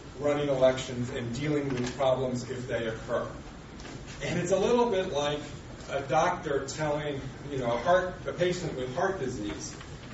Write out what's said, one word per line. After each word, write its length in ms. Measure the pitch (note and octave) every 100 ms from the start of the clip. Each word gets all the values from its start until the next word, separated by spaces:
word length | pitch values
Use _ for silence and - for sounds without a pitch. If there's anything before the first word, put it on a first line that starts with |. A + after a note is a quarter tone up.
| - -
running 300 | D3 C#3+ C#3+
elections 640 | C3 C3 B2+ - B2 A#2+
and 240 | C3+ A#2+ B2+
dealing 300 | D3 D3 C#3
with 260 | B2 B2 -
problems 500 | C3 C3 B2+ A#2+ -
if 160 | B2 B2
they 180 | A#2 A#2
occur. 400 | A2 B2 A#2+ - - - - - - - - - -
And 140 | D3 F3
it's 120 | F3
a 80 | F#3+
little 320 | A3 A#3+ A#3+
bit 220 | F#3+ F#3
like 280 | D3 D3 D3 - - - - -
a 100 | C#3
doctor 640 | C#3 D#3+ E3+ F3+ D#3+ C3+ -
telling, 540 | - D3+ D3 D3 C#3 - - C#3+
you 80 | C3+
know, 80 | A#2+
a 100 | A#2
heart, 380 | F3 F#3 F3+ - C#3
a 60 |
patient 420 | C#3 F3+ F3 D3+
with 200 | B2 B2+ F3
heart 240 | A#3 -
disease, 560 | B2 A2 G#2 - - - - - -